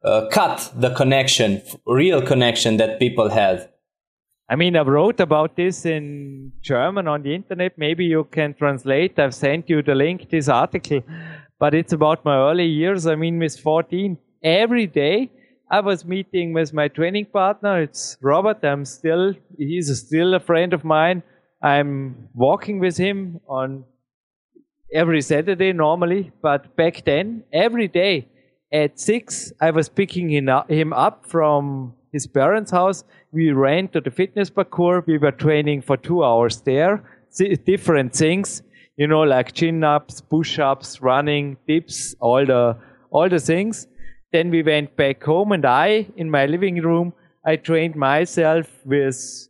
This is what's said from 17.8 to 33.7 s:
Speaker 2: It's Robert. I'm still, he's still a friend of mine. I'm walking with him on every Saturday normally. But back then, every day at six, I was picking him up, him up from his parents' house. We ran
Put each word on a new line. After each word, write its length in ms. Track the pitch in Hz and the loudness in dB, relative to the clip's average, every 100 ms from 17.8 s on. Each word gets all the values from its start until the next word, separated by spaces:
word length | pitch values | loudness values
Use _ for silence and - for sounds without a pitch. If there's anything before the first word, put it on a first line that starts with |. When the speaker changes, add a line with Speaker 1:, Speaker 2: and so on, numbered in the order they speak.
Speaker 2:
It's 360 | 151 - - - | -2 -6 -14 -6
Robert. 440 | 135 151 196 214 151 | 0 2 2 0 -2
I'm 180 | 143 | -2
still, 520 | 139 - 160 165 190 196 _ - | -6 -6 -2 0 0 -4 _ -8
he's 380 | 143 170 151 123 - | -6 -4 -2 -4 -2
still 280 | 156 180 | 0 2
a 60 | 185 | 0
friend 340 | 185 165 180 | 2 0 2
of 100 | 170 | -2
mine. 380 | 156 156 160 180 - _ _ _ | 0 2 2 0 -6 _ _ _
I'm 640 | 147 143 143 139 135 123 - | 0 2 0 -4 -8 -12 -18
walking 460 | - 131 196 - 202 | 0 2 2 -2 -2
with 180 | 185 170 | -2 0
him 420 | 185 196 190 165 _ | -2 -2 -8 -12 _
on 360 | 131 131 135 131 _ _ _ _ _ _ _ _ _ - | -6 -6 -8 -16 _ _ _ _ _ _ _ _ _ -6
every 280 | 156 165 160 | -2 2 0
Saturday 500 | 135 151 165 185 190 | 0 -2 0 0 0
normally. 600 | 175 156 170 175 185 185 _ | 0 0 0 0 -2 -4 _
But 340 | 156 143 - - | -2 -2 -4 -2
back 300 | 165 160 - | -2 0 -2
then, 380 | 143 196 226 - | -2 -2 -10 -6
every 340 | 151 220 233 208 | 0 0 0 -2
day 400 | 170 190 170 123 _ _ _ _ | 0 0 0 -4 _ _ _ _
at 260 | 151 147 - | -2 -2 -4
six, 540 | - 226 - - - - | -2 -2 -2 -12 -12 -2
I 100 | 160 | 0
was 160 | 156 151 | 0 -2
picking 420 | - 196 180 175 | -2 -4 -2 -2
him 200 | 147 135 | -2 2
up, 200 | 131 - | 0 0
him 220 | 156 156 | -2 0
up 320 | 131 160 - - | 0 0 -2 -6
from 680 | 165 156 147 143 139 127 117 _ | 0 2 2 -2 -6 -10 -14 _
his 140 | 147 - | -10 -4
parents' 440 | 139 139 208 214 | 0 2 2 0
house. 320 | 180 185 185 - _ _ | 0 0 -2 -10 _ _
We 200 | 160 160 | 0 2
ran 360 | 135 135 | 4 2